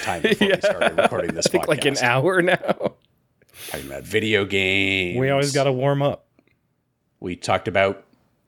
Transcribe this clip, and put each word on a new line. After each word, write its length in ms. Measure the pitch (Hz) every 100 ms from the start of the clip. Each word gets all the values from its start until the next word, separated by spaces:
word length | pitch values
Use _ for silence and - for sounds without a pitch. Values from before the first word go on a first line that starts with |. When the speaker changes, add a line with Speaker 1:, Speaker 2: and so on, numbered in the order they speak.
Speaker 1:
time 180 | - 87
before 260 | 220 208 202
Speaker 2:
<laughs> 20 |
Yeah. 60 | 185
Speaker 1:
we 40 |
started 360 | 202 190 - -
recording 340 | - - 170
this 140 | 160 -
Speaker 2:
I 20 |
think, 180 | 180 -
like, 160 | 151 139
an 100 | 135
Speaker 1:
podcast. 80 |
Speaker 2:
hour 380 | 123 127 160 185
now. 500 | 175 185 - - - - _ _ _ _ _ - -
Speaker 1:
Talking 160 | 76 69
about 160 | 69
video 420 | 64 110 107 104 101
games. 720 | 98 95 98 98 98 90 117
Speaker 2:
We 120 | 131
always 200 | 139 143
gotta 200 | 139 135
warm 300 | 127 139 139
up. 240 | 139 107 _ _ _ _ _ _ _ _ _ _
Speaker 1:
We 160 | 92 87
talked 320 | - 95 -
about, 380 | 92 98 98 - _ _ _